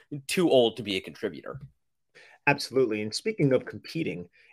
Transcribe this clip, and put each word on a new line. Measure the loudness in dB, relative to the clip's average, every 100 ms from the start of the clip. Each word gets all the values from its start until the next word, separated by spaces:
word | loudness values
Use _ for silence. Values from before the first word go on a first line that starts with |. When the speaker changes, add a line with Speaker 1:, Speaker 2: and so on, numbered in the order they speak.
| -14 -12 -4
Speaker 1:
too | 2 4
old | 6 4 0
to |
be | -4 -4
a |
contributor. | -4 -8 -8 -6 -12 -12 -14 _ _ _ _ -20 -20 -6 -2
Speaker 2:
Absolutely. | 0 0 2 2 0
And | -4
speaking | -4 -4 2 4
of | 4 0
competing | -14 -8 -6 -6 -6 -12 _ _